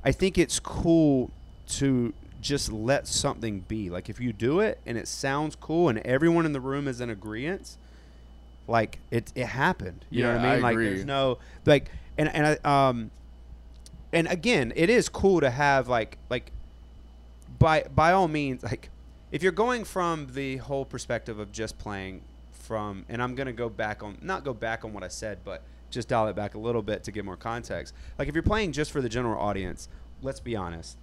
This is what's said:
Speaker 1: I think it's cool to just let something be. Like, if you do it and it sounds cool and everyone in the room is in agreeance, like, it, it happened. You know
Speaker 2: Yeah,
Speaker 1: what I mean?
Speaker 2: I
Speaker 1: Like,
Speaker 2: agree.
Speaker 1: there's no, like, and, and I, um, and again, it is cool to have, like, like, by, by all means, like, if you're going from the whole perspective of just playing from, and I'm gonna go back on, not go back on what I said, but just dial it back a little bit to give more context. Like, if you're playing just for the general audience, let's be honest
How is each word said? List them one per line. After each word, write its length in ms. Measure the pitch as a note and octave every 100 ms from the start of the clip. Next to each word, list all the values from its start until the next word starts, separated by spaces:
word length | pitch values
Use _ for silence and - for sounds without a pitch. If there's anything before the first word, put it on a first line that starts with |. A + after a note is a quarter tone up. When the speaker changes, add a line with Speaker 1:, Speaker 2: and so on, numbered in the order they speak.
Speaker 1:
I 60 | C#3
think 260 | C3+ F#3+ F3+
it's 200 | E3 -
cool 720 | - - E3+ E3 D3+ C3+ A#2+ - - - -
to 440 | - C#3 B2+ A#2 - - -
just 320 | G2+ C#3 -
let 340 | G#2+ A2 C#3 -
something 540 | - C#3+ - A2+ G2+
be. 300 | - A2 F#2+
Like, 180 | F2 -
if 100 | G#2
you 140 | B2
do 280 | G2+ A2+ E3
it 200 | G#3+ - -
and 100 | A#2
it 100 | -
sounds 480 | - C#3 C#3 D3+ -
cool 320 | - D#3+ F3
and 80 | A2
everyone 460 | - C3 E3+ E3+ D#3+
in 60 |
the 60 | C#3+
room 280 | C3 C#3 C#3+
is 120 | A#2+
in 100 | B2
agreeance, 640 | G2+ G#2+ G#2+ C#3+ G3 - - - - - - - - - - -
like, 300 | A2+ A2 - -
it, 200 | A#2 -
it 100 | - A#2
happened. 580 | A#2+ D#3 - F#2 F2 -
You 120 | B2
know 60 | A#2+
Speaker 2:
Yeah, 60 | A#2
Speaker 1:
what 80 |
I 100 | B2
mean? 40 | B2
Speaker 2:
I 40 | A#2+
Speaker 1:
Like, 40 |
Speaker 2:
agree. 160 | A2+ A2
Speaker 1:
there's 140 | F#2+
no, 340 | G2 C#3 C3+ A#2+ - - -
like, 240 | C#3+ - - - -
and, 180 | D3+
and 240 | E3 D3+ D3+
I, 240 | C#3+ C#3 C3+
um, 220 | A#2+ A2 - - - - - - - - - -
and 140 | E3 E3
again, 440 | F3 G#3+ G#3 A#2
it 140 | C3 E3+
is 220 | A#3+ -
cool 300 | - G3 F3+
to 100 | C#3
have, 360 | B2 C#3+ C#3 A#2+
like, 280 | B2 A2 - -
like, 200 | B2 - - - - - - - - - - - -
by, 260 | D#3+ D#3 -
by 180 | C#3 D#3+
all 160 | F#3+ F3
means, 340 | D#3 C#3 B2+
like, 260 | - B2+ - - - - -
if 100 | C#3+
you're 100 | F#3
going 320 | F3+ A#3 B3
from 440 | G3+ F#3+ E3+ D#3+ C#3
the 240 | B2+ C#3 C3
whole 260 | A#2+ C#3 C3+
perspective 520 | C3 - A#2 - G#2
of 140 | G#2
just 260 | A2 G#2+ -
playing 440 | G#2 G2+ F#2+ F#2+ - - -
from, 520 | - - A2 G#2 F#2+ -
and 140 | A#2
I'm 120 | B2
gonna 180 | B2 C3+
go 160 | A#2 A#2
back 340 | G#2 G#2+ G#2
on, 140 | G#2 G2+
not 220 | F3 F#3+
go 100 | C3+
back 280 | A2 A2+ A2+
on 80 | A2
what 80 | G#2
I 60 | F#2
said, 300 | - A2 F#2+
but 180 | G2 F2+ - - -
just 180 | B2+ A2
dial 200 | A#2+ G#2+
it 80 | F#2+
back 180 | G#2
a 40 | A2
little 240 | A#2 A#2
bit 200 | G#2 G#2
to 80 | -
give 120 | G#2
more 120 | G2 F2+
context. 560 | A2+ A#2 A#2 F2 - - - -
Like, 100 | C#3+
if 60 |
you're 80 | D3+
playing 300 | E3 G#3+ G3
just 200 | C#3 D3+
for 80 | D3
the 80 | B2
general 320 | A2+ B2 G#2+
audience, 480 | G2+ F#2+ F2+ - - - - -
let's 180 | C3 C3
be 140 | B2 A2
honest 400 | F2 E2+ D#2+ -